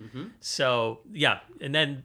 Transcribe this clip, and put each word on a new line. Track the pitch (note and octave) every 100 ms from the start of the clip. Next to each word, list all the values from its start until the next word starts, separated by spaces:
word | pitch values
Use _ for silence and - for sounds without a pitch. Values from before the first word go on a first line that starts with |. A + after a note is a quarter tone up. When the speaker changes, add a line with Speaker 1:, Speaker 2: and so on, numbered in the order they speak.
Speaker 1:
Mm-hmm. | A2 B2+ G3+ -
Speaker 2:
So, | - - C3 A#2+ A2+ A2 -
yeah. | G#3 C#3+ F#2+ - -
And | C3+
then, | D#3 C#3+ C3+